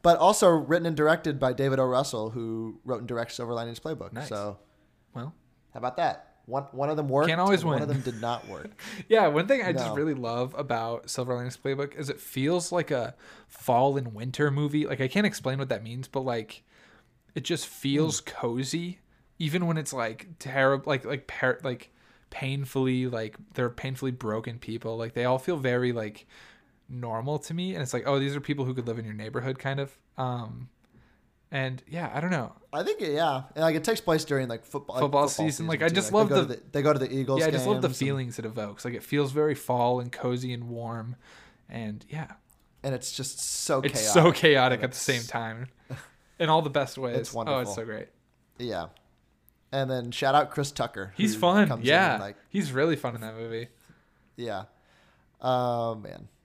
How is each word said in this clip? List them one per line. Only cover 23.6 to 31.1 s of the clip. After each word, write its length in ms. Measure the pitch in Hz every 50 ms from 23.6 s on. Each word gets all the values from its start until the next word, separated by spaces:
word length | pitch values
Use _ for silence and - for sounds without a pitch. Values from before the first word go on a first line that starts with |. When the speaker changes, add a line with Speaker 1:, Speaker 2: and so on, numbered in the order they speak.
| 127 120
Speaker 2:
painfully 440 | 117 - - 135 135 127 139 131
broken 480 | 123 123 - 107 107 113 113 123 117 120
people. 360 | - - 110 113 - 110 113
Like, 180 | 113 117 113 -
they 100 | 120 120
all 140 | 123 127 131
feel 180 | - - 175
very, 340 | 151 131 127 123 123 127 123
like, 360 | 120 117 110 107 104 - - _ - - - - - _ _ _ _ _ _ -
normal 500 | 127 123 123 117 110 113 117 139 151 147
to 140 | - - 160
me, 180 | 170 180 190 190
and 80 | 165
it's 100 | 127 120
like, 120 | - 123 104
oh, 120 | 135 139 139
these 160 | 135 139 143
are 40 | 147
people 240 | - - 147 143 131
who 100 | 127 131
could 120 | 131 120
live 120 | 117 113 120
in 60 | 117
your 100 | 110 107
neighborhood, 440 | 107 107 110 - 123 120 135 131 -
kind 220 | - 135 135 139
of. 180 | 139 135 - _ _ _ _
Um, 520 | - 131 127 123 120 117 110 117 120 127 - _ _ _ _ _ - _ _